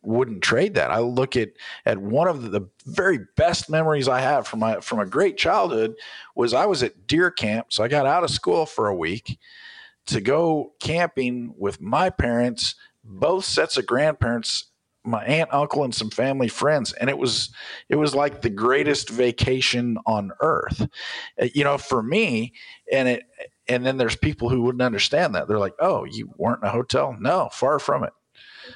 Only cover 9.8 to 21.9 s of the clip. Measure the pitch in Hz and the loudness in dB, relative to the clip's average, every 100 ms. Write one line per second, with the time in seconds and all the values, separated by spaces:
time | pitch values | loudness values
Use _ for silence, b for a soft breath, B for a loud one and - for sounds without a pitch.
9.8 | B B - 120 101 147 170 156 127 - | B B -6 -2 2 2 2 0 -2 -8
10.8 | - 160 170 139 123 123 120 110 101 - | -4 -2 -2 -2 -2 -4 -8 -6 -6 -4
11.8 | 92 135 185 - 120 120 123 113 - - | -2 0 0 0 0 2 0 0 -6 -6
12.8 | b _ 110 95 143 190 190 - 160 - | b _ -20 -2 0 0 0 0 0 -2
13.8 | 104 120 156 151 117 117 110 - - _ | 0 2 2 0 -2 -2 -4 -6 -8 _
14.8 | _ _ 117 113 - 151 160 143 147 151 | _ _ -6 -4 0 0 2 0 0 0
15.8 | 135 117 110 - 131 135 120 - 135 151 | -2 -2 -4 -2 -2 0 -2 0 2 2
16.8 | 110 - 123 139 131 - - B B B | 0 -4 -4 0 0 -2 -4 B B B
17.8 | - 151 151 139 143 - 120 98 117 135 | 0 2 2 2 0 0 -4 0 2 4
18.8 | 147 139 - 113 123 117 131 131 123 123 | 4 0 -2 2 2 2 2 2 0 0
19.8 | 120 110 - 110 98 - 156 156 - - | 0 -2 0 -2 -2 -2 0 0 -2 -2
20.8 | 120 B B B B - 123 143 143 143 | -4 B B B B -2 0 2 2 0
21.8 | - | 0